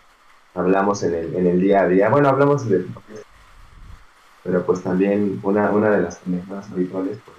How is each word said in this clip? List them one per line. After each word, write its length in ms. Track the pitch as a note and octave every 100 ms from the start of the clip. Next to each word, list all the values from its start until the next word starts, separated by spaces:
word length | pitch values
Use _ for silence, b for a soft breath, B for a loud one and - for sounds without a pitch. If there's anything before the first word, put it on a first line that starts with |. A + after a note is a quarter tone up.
| _ _ _ _ _
hablamos 480 | F2+ F2+ G2 G2+ G2+
en 100 | F2+
el, 200 | E2 E2 F2
en 100 | F2+
el 140 | F2+
día 220 | G2 G2
a 60 | F2
día. 200 | F#2+ G#2+
Bueno, 200 | C#3+ C#3+
hablamos 400 | C3 C#3+ C#3+ A#2
de... 160 | F2+ F2+ - - G#2+ - - - - - - - - - - - -
Pero 220 | F2+ F2+ F2+
pues 160 | F2+
también 560 | F#2 F2+ G2+ G2+ G2+ -
una, 280 | G2 G2+ G2+
una 200 | G#2 G#2+
de 120 | G2
las 140 | E2+ -
pendejadas 520 | F#2 F2 F#2+ G2 G2
habituales, 460 | F#2 F2+ F#2+ F#2+ G#2
pues, 120 | -